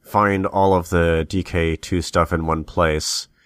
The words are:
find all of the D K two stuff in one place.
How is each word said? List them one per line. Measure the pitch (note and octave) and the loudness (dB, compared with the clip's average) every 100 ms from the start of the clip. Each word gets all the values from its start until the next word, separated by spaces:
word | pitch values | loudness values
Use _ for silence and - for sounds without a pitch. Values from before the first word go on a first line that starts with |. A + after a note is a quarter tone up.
find | - G#2 G2+ G2 G2 | -2 2 2 2 0
all | G2 G2 | 2 2
of | F#2 E2+ | 2 2
the | F2 E2+ E2 D#2+ | 0 2 0 -2
D | F#2+ | -4
K | E2+ F2 E2 D#2+ | -2 -2 0 -2
two | - F2+ | -4 -4
stuff | - F2 E2 | 0 0 0
in | E2+ D#2+ | 0 -2
one | D#2+ | -2
place. | D#2 - E2 D#2 - - - _ | -2 0 0 0 -4 -8 -10 _